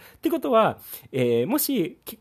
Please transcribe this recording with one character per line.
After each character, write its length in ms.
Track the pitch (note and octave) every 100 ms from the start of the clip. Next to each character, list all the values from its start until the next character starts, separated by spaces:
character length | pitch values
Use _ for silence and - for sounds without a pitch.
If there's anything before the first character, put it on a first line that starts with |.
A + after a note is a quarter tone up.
| - -
っ 20 |
て 80 | E4
こ 100 | D#4+
と 120 | D4
は、 280 | A3+ F#3 - - - -
え 320 | C3 A#2+ A#2 C#3
ー、 20 |
も 100 | D4
し、 400 | - C4 D#3 - -
き-、 140 | -